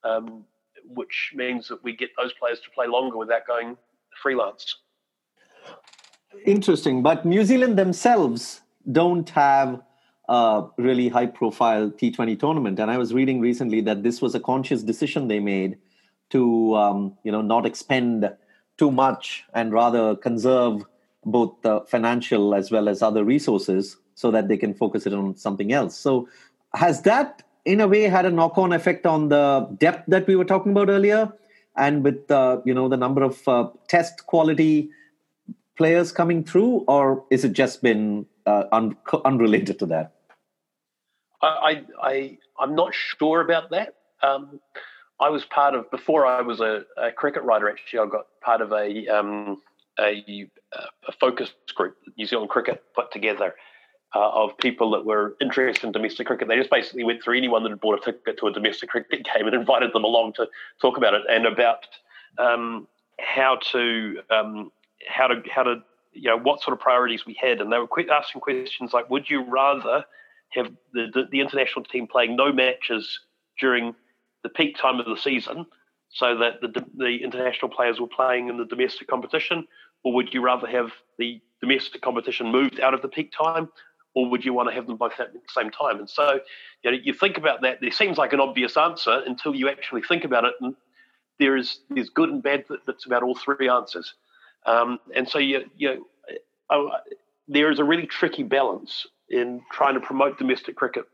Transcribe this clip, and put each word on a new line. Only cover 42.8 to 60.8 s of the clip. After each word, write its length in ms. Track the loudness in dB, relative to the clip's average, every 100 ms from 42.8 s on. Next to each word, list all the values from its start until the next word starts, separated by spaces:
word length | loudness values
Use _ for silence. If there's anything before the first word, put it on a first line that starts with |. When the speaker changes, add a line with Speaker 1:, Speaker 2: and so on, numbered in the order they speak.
| 0 -2
Speaker 1:
sure 460 | -8 -2 2 2
about 280 | 2 0 0
that. 240 | -6 -6 -12 _ _
Um, 380 | 0 0 -6 -20 _ -20 -20 -20 _ _
I 100 | 0
was 160 | 0 -2
part 300 | 2 2 2
of, 160 | -4
before 340 | -10 0 4 4
I 160 | 2
was 200 | -2 -2
a, 220 | -2 -2 -6 -6
a 140 | -6
cricket 320 | -2 -4 -4
writer, 260 | 0 2 2
actually, 300 | -4 -8 -2
I 80 | -2
got 180 | -2 -8 _
part 180 | -2 0
of 120 | 0
a, 360 | -2 -2 -6 -2
um, 540 | -2 0 -6 -8 -12 _ _ _ -2
a, 500 | -2 -2 -10 -14 -14 _ _ -16 -16 -14 -16
a 40 | -2
focus 340 | -2 0 -8 -12 -20 -6
group 200 | -6 -6 -20
that 120 | -12
New 80 | -6
Zealand 240 | -4 -2
Cricket 340 | -2 -2 -6 _ -6
put 160 | -6
together, 420 | -4 -4 -2 -4 -6 -20 _ _ _ _ 0
uh, 160 | 0
of 260 | 2 -2 0
people 320 | -4 0 0
that 140 | 0 -2
were 320 | -2 -2 -4
interested 460 | -4 0 -2 -2 -6
in 60 |
domestic 340 | -6 -6 -6 -6
cricket. 220 | -6 0
They 100 | 0
just 140 | 2
basically 320 | 0 -2 -6
went 200 | -4 -4
through 140 | -2 -2
anyone 240 | 0 0
that 80 | -2
had 100 | -4
bought 200 | -2 -2
a 120 | -2
ticket 280 | -8 -8 -4
to 80 | -4
a 40 |
domestic 380 | -2 -4 -4 -6
cricket 380 | -6 -4 -8 -2
<laughs> 40 | -2
game 100 | 0
and 80 |
invited 400 | -2 2 2 2
them 120 | 0 2
along 280 | 2 0
to 140 | -2 -6 -6 -20 _